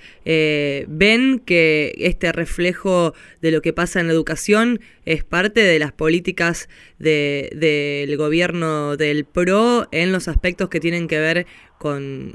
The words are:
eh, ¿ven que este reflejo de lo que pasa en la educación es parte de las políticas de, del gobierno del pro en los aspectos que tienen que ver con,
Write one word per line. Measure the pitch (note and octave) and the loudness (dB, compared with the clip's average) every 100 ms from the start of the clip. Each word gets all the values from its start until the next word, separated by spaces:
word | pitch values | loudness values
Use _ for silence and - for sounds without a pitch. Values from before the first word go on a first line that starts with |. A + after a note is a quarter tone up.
| - - - | -20 -12 -2
eh, | D#3+ D#3 D3+ D3 C#3 - | 0 2 0 -2 -4 -6
¿ven | D#3 G3+ A#3 C4 C4 | 2 4 4 2 0
que | - E3+ D#3+ D3+ D3 - | 2 4 4 4 0 -2
este | - E3 E3+ | -2 0 -2
reflejo | E3 E3 - F3 F3 G3 F3+ E3 - - - | -2 -4 -2 -2 -2 0 2 0 -2 -14 -4
de | D#3+ | 0
lo | D#3+ | 0
que | D#3+ | 0
pasa | D#3+ F3 F#3+ | -2 -2 0
en | E3+ | 0
la | |
educación | D#3+ D#3 D#3+ - G#3 A#3 A#3 - _ - | 0 0 -4 0 2 2 0 -6 _ -4
es | D#3+ | -4
parte | - E3+ G#3 A3 | -2 -2 0 2
de | G3+ D#3+ | 4 4
las | D3 | 0
políticas | - D#3+ E3+ F3 E3+ E3+ D#3+ - - - - | -2 0 0 -2 -2 -2 -4 -8 -20 -20 -6
de, | D#3 D3+ C#3+ C#3+ - D3+ | 0 0 0 -2 -6 -2
del | D#3+ D3 C#3+ C#3+ C#3+ C#3+ | 2 2 0 -4 -2 -2
gobierno | D3+ E3 F3+ F3 D#3+ D3+ D3 C#3+ | 0 0 0 -2 -2 -2 -2 -2
del | D3+ D3 | 0 0
pro | D3 - F3 G3 A#3 A#3+ - | -2 -2 2 4 4 2 0
en | D#3+ F3 | -2 0
los | F#3 F3 | -2 0
aspectos | D#3 F#3 F3+ F#3 | 0 0 -2 -4
que | E3+ | -2
tienen | E3 E3+ E3 | -2 -2 -2
que | D#3 | -2
ver | D#3 E3+ F3 - - - | 0 -2 -4 -10 -20 -10
con, | D3+ C#3+ C#3 C3+ C3 | -6 -6 -8 -10 -12